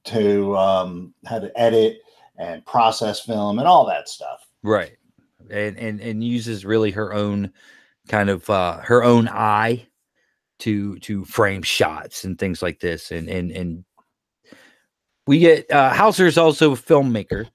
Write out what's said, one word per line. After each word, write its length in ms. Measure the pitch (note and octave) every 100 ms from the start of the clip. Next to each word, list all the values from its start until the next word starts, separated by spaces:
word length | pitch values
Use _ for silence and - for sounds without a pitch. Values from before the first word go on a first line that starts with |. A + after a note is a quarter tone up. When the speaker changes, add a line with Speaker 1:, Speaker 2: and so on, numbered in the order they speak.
Speaker 1:
to, 520 | - A#2 G#2 G2+ G2 G2
um, 580 | F#2+ F#2+ F2+ F2 F2 _ -
how 120 | A2+
to 140 | G2 A#2+
edit 380 | A#2 A2+ A2 - _ _ _ -
and 260 | E2+ D#2+ -
process 540 | B2+ A2+ A2 A2 G2+
film 380 | - G#2+ G#2 G#2+
and 80 | D#3+
all 200 | E3+ A2+
that 220 | D2+ -
stuff. 380 | - C2+ - _ _
Speaker 2:
Right. 340 | G#2 G#2 E2 _ _ _ _ _ F#2+
And, 280 | G#2 G#2 G2+
and, 220 | A#2 G#2
and 220 | A2+ A2
uses 420 | A#2+ A#2+ A2+ G#2 G2
really 240 | A2 G#2+
her 240 | G2 G#2
own 360 | G#2 G#2 G2+ G2 _ _ - _ _ -
kind 200 | G#2+ G2+
of, 200 | F#2 -
uh, 280 | G2 F2 E2
her 220 | - A#2+
own 240 | A#2+ A#2+ A2+
eye 580 | G#2 A2 G#2 A2+ A#2+ - _ _ _ _ _ _ -
to, 380 | A2+ G#2 G2+ F#2+
to 240 | - G2+
frame 380 | F#2+ - G#2 G2
shots 640 | E2 - D#2+ D#2 D#2 -
and 140 | F#2+ F2
things 240 | G2 E2+
like 160 | F2+ D#2+
this. 300 | F2+ E2 -
And, 180 | E2+ E2
and, 220 | F#2 F2
and 320 | F2 F2+ E2 - _ _ _ _ _ _ - _ _ _ _ _ _ -
we 120 | D3
get, 320 | E3+ D3 -
uh, 220 | C#3+ C3+
Hauser's 420 | D#3+ G#3+ F#3+ F3+ D3+
also 340 | D#3+ D3 D#3
a 40 | B2+
filmmaker. 720 | - D3 C3+ A2+ - G2+ A2+